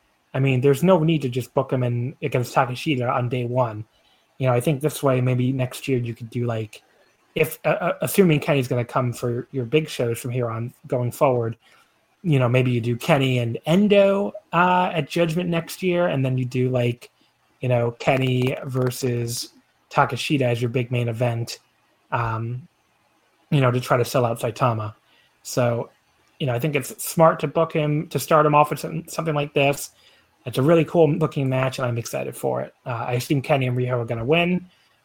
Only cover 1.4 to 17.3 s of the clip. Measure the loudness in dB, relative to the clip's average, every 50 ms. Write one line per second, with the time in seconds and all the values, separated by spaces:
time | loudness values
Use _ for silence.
1.4 | -6 -4 -2 -2 -2 0 0 -2 0 0 -2 -2 -4 -6 -6 -6 -4 -2 -2 -2
2.4 | -2 0 2 0 0 0 -2 -4 -2 -2 -2 0 0 0 -2 -2 -2 -2 -2 -4
3.4 | -4 -2 0 0 0 -2 -4 -8 -12 _ _ _ _ _ _ _ _ _ _ -2
4.4 | 0 2 2 2 2 0 0 0 0 -4 -2 0 0 2 2 2 2 2 2 2
5.4 | 0 0 0 -2 -2 -4 -6 -6 -4 -2 -2 -2 -2 -4 -8 -10 -10 -8 -6 -4
6.4 | -4 -2 -4 -4 -6 -8 -12 -18 _ _ _ _ _ _ _ _ _ _ -2 -2
7.4 | -2 -2 -2 -4 -2 -2 0 0 0 -2 -2 -2 -4 0 4 6 6 6 4 2
8.4 | 2 0 0 0 0 0 -2 -2 -2 -2 -2 -2 -2 -2 -2 -4 -4 -4 -4 -4
9.4 | -6 -8 -6 -6 -2 0 0 0 0 -2 -4 -4 -2 -2 -2 -4 -6 -6 -4 -4
10.4 | -4 -4 -4 -6 -8 -10 -12 _ -8 -4 -2 -2 -2 -2 0 2 2 2 2 2
11.4 | -2 -4 -6 -10 _ _ _ _ _ _ _ _ _ _ _ _ 0 2 2 4
12.4 | 4 4 4 4 4 2 0 0 0 -2 -4 -2 0 2 2 2 2 2 0 0
13.4 | 0 -2 -4 -4 -2 2 4 4 4 6 6 6 6 4 4 0 -2 -4 -8 -12
14.4 | -8 _ 2 2 4 4 4 2 2 0 0 -4 -4 -2 0 0 0 0 0 -2
15.4 | -2 -2 -2 -2 -4 -6 -8 -4 -2 0 0 2 0 0 0 0 0 0 0 -2
16.4 | -2 -2 0 0 0 2 2 0 0 0 -2 -4 -10 -20 _ _ _ _